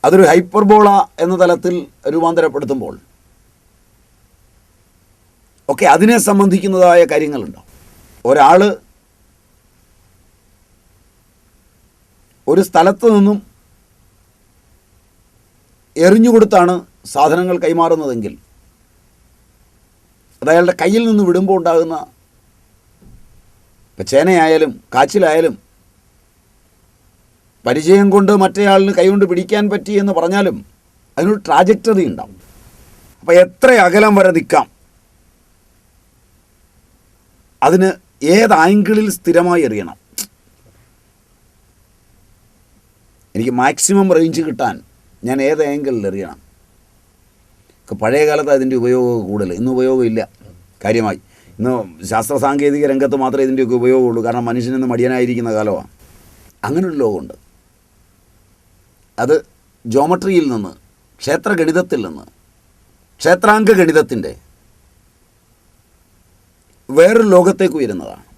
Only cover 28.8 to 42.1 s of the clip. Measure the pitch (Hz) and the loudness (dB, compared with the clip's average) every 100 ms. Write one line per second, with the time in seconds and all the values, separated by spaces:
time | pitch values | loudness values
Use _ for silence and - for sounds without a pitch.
28.8 | 196 185 185 202 190 175 180 208 208 202 | 2 2 2 2 0 -2 -2 -2 -2 -4
29.8 | - 208 196 170 170 202 190 104 - _ | -2 -2 0 -2 -2 -2 -2 -4 -16 _
30.8 | _ _ _ - 175 208 170 151 180 208 | _ _ _ -4 -2 -4 -2 0 2 0
31.8 | 226 196 147 87 - - - - - _ | 0 -2 -2 -6 -14 -20 -20 -20 -20 _
32.8 | - - _ _ - 175 180 - 262 240 | -20 -20 _ _ 2 4 4 2 2 4
33.8 | 180 196 214 196 190 165 - 156 - _ | 4 4 4 4 4 2 0 -2 -2 _
34.8 | _ _ _ _ _ _ _ _ _ _ | _ _ _ _ _ _ _ _ _ _
35.8 | _ _ _ _ _ _ _ _ _ _ | _ _ _ _ _ _ _ _ _ _
36.8 | _ _ _ _ _ _ _ _ 143 180 | _ _ _ _ _ _ _ _ 0 2
37.8 | 190 - _ _ 143 190 226 175 165 208 | 0 -4 _ _ 0 2 4 2 4 2
38.8 | 202 214 214 - 170 170 175 175 135 104 | 0 -2 -2 -4 -2 0 0 -2 -2 -6
39.8 | 85 - _ - - _ _ _ _ _ | -10 -18 _ -18 -18 _ _ _ _ _
40.8 | _ _ _ _ _ _ _ _ _ _ | _ _ _ _ _ _ _ _ _ _
41.8 | _ _ _ | _ _ _